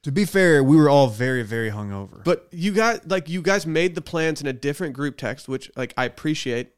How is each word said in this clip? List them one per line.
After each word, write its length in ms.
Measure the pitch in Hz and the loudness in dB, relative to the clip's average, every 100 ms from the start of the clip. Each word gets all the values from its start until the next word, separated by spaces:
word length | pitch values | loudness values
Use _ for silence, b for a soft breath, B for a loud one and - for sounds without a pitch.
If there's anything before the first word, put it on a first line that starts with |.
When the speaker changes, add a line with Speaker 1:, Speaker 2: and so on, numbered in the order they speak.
Speaker 1:
To 100 | - | -2
be 120 | 143 | -2
fair, 380 | 196 196 185 151 | 0 4 6 6
we 120 | 135 156 | 8 8
were 120 | 151 | 8
all 180 | 143 135 | 6 4
very, 340 | 107 127 127 | 2 -2 -2
very 280 | 107 117 113 | -4 -4 -4
hungover. 540 | 104 104 98 98 - | -6 -8 -10 -12 -8
Speaker 2:
But 240 | 110 175 _ | -2 -2 _
you 220 | 175 185 | -6 -2
guys, 280 | 202 226 226 - | 0 0 -2 -4
like, 220 | 185 156 | -6 -4
you 140 | 180 | -4
guys 240 | 165 196 160 | 0 -2 0
made 280 | 160 180 | -2 -2
the 80 | 175 | -4
plans 380 | - 170 160 151 | -8 -4 -2 -2
in 60 | 139 | -6
a 60 | |
different 420 | 127 143 143 175 | -4 -6 -4 -8
group 220 | 131 143 - | -6 -8 -6
text, 320 | 120 - - | -8 -8 -8
which, 220 | 131 - - | -10 -10 -10
like, 160 | 123 - | -8 -4
I 80 | 123 | -6
appreciate. 640 | - 156 156 131 120 127 | -4 -6 -4 -4 -6 -8